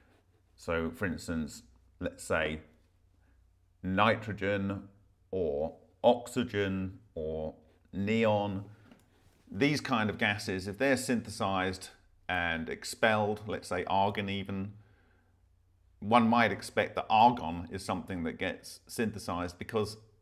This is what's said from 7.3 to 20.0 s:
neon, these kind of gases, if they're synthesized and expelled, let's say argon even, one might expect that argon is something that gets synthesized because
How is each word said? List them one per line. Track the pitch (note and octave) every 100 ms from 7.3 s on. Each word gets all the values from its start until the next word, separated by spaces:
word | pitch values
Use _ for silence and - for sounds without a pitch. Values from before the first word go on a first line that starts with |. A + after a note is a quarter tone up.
| D#2 D#2 - _ _ _
neon, | F#2 G2+ A2+ A2 G#2 G2+ G2 - - - - _ _ _ _ -
these | G2 C#3+ C#3+
kind | - A#2 G#2+
of | F#2
gases, | A2 G#2 - F#2 F#2+
if | F#2+
they're | C#3 B2
synthesized | B2 A#2 G2+ - G2+ F#2+ F#2 F#2 - - _ _ -
and | F2+ E2+ E2 E2
expelled, | - - - A2+ G#2+ G#2 G#2 G#2+
let's | - -
say | F2+ -
argon | G2 G2+ G#2 G2
even, | G2 F#2+ G2 G2+ - - _ _ _ _ _ _ _ _ _ _ _
one | G2+ A#2+ A2+
might | A#2 A2
expect | G2 - A2+ G2 F2+
that | -
argon | A2 A#2+ B2 D#2+ F2 F2
is | F#2+ -
something | G2 A#2 F2+
that | E2 -
gets | F#2+ - - - -
synthesized | - A2 G2+ - F2 F2+ -
because | - A2+ G#2 -